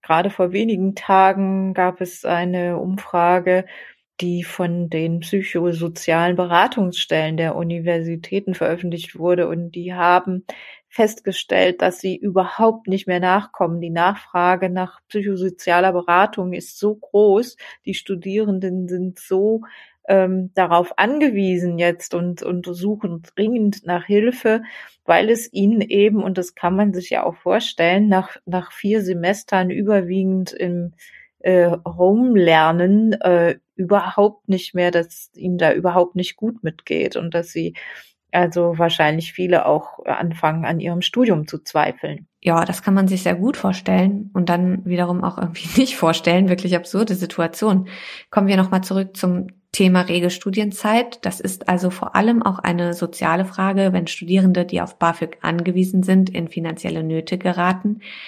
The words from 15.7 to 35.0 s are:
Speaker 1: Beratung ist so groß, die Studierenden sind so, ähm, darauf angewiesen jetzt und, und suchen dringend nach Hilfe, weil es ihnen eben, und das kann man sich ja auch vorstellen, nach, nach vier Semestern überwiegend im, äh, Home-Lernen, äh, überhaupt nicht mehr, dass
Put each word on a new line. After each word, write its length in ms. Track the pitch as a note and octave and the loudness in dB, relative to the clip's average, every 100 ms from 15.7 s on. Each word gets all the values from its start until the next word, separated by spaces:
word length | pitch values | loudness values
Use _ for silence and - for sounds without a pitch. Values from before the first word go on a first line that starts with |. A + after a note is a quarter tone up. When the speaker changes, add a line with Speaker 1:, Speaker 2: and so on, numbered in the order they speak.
| F3 F#3+ | 4 4
Speaker 1:
Beratung 600 | F3+ F3 F3 G#3 A3 F3+ | 2 2 2 2 0 -6
ist 260 | F3 F3 - | -6 -12 -6
so 160 | G#3 | -4
groß, 640 | G#3+ - G#3 G#3 G3 B3 - - - | -4 0 4 4 4 0 -8 -20 -14
die 100 | - | -10
Studierenden 960 | F#3 - F#3 F#3+ G3+ G#3 F#3+ F#3 F#3 F3+ | -10 -8 -8 -4 -2 -2 -2 -4 -4 -4
sind 300 | F3+ F#3 F3+ | -6 -6 -8
so, 440 | - F#3+ G#3 A3+ A3+ - - _ - | -4 0 2 0 -4 -20 -20 _ 2
ähm, 420 | G3 F#3 F#3 F#3 | 2 4 0 -2
darauf 440 | - F3 E3+ F3+ - | 0 2 2 2 0
angewiesen 800 | G#3 D4 D4 G3+ F#3+ F3+ F3+ E3+ | 0 2 2 2 0 0 -2 0
jetzt 360 | F3 F3 - | 0 0 -6
und, 280 | F3 F3 E3+ | -6 -4 -6
und 240 | - F3+ F3 | -6 -6 -6
suchen 560 | F3 G3 G#3 G3 E3+ E3 | -6 -4 -4 -6 -8 -10
dringend 520 | - A3 A#3+ G#3 G3+ - | -4 -2 0 0 -2 -4
nach 180 | F3 | -4
Hilfe, 580 | E3+ G3+ A3+ B3 A3+ A3 A3+ - - _ | 0 2 2 0 0 0 -2 -18 -20 _
weil 260 | - E3 G#3+ | 2 4 4
es 220 | A3+ - | 0 -2
ihnen 280 | F#3+ G3+ A3+ | 0 2 2
eben, 420 | - G3+ G#3 G#3 | 2 4 4 4
und 160 | F#3 F#3 | 0 -4
das 160 | F3+ | -6
kann 220 | - F3 F#3+ | -4 -2 2
man 160 | G#3 | 0
sich 180 | F3+ F3+ | 0 -2
ja 140 | - | -2
auch 120 | - E3 | -2 -4
vorstellen, 720 | F3+ G3+ A3+ - E3+ F#3 G#3 | -2 0 -2 0 2 4 4
nach, 280 | F#3+ F#3+ - | 2 0 -8
nach 280 | - F3+ F3+ | -8 -6 -6
vier 300 | - G3+ A3 | -6 -2 -2
Semestern 680 | F#3 F3 F3 G#3 - G3 F#3 | -2 -2 -2 -2 -2 0 0
überwiegend 840 | - G#3 G#3 F3 F#3+ F#3+ F#3+ F3+ | -2 0 0 0 -2 0 -2 -4
im, 400 | - F3+ F3 F3 - - - _ _ | -6 -4 -4 -8 -12 -20 -20 _ _
äh, 320 | F#3 F3+ F3 E3+ | 2 4 4 0
Home-Lernen, 1300 | F3 E3+ F#3 G#3+ B3+ G#3+ E3+ D#3+ D#3+ E3+ F3+ G#3 A3+ G3+ | -4 2 4 4 4 4 6 6 4 4 4 4 4 2
äh, 360 | - F3 E3+ - _ | 2 4 2 0 _
überhaupt 760 | - F3+ G3+ F3+ G3 G#3 G#3 - | -8 0 2 2 2 2 0 -2
nicht 260 | F#3 - | -2 -2
mehr, 160 | F3+ F3 | -2 0
dass 400 | F3 | 0